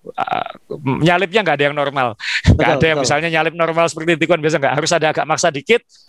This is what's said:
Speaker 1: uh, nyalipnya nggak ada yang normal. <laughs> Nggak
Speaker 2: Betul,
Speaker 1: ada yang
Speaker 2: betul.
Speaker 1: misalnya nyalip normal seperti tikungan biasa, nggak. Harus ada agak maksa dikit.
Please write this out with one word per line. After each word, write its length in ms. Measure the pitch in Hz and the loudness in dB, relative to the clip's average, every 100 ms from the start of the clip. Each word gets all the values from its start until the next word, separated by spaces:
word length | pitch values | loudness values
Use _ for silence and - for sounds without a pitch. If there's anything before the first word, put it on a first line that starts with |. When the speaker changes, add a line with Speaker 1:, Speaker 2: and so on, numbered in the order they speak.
| - | -12
Speaker 1:
uh, 400 | - - - - - - 147 135 127 | -8 -4 -4 -6 -12 -14 -8 -4 0
nyalipnya 460 | 160 175 190 214 | 2 2 0 0
nggak 120 | 170 143 | 0 0
ada 40 | 143 | 0
yang 80 | 147 | -2
normal. 400 | 139 139 123 104 - | -4 -2 -4 -4 -8
<laughs> 240 | - - - | 0 2 4
Nggak 0 | |
Speaker 2:
Betul, 160 | 120 | 4
Speaker 1:
ada 120 | 135 160 | 2 2
yang 80 | 147 | 0
Speaker 2:
betul. 80 | |
Speaker 1:
misalnya 240 | 131 151 165 | 0 0 0
nyalip 240 | 160 160 | 0 0
normal 300 | 170 165 165 165 | 0 0 2 0
seperti 300 | 160 160 156 | 0 -2 0
tikungan 240 | 160 170 | 2 2
biasa, 160 | 156 151 | 2 0
nggak. 180 | 135 | 0
Harus 160 | 135 156 | 0 0
ada 160 | 165 156 | 2 2
agak 140 | 147 143 | 0 -2
maksa 200 | 151 170 | 0 0
dikit. 360 | 143 - 233 - _ | -2 0 0 -2 _